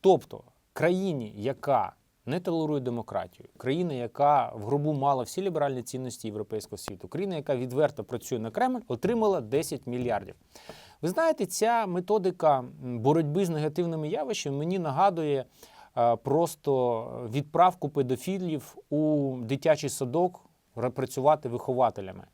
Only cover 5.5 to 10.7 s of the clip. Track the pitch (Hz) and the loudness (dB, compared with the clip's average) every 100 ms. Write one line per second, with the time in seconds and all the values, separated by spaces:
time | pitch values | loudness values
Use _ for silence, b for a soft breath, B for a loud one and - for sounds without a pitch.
5.5 | 160 143 131 117 131 127 117 113 104 104 | 0 -2 -2 -6 -8 -8 -8 -8 -6 -6
6.5 | 110 - 104 - 98 - 156 196 170 135 | -8 -8 -12 -10 -12 -12 -8 -6 -6 -4
7.5 | 135 127 127 151 - 107 120 - 123 113 | -2 -2 0 0 0 -8 -8 -4 -4 -4
8.5 | 113 254 254 - 120 185 233 214 185 110 | -2 0 -2 -4 -4 0 2 2 0 0
9.5 | 135 160 143 - 123 123 107 95 - _ | -2 -2 -6 -6 -4 -2 -2 -4 -18 _
10.5 | B B | B B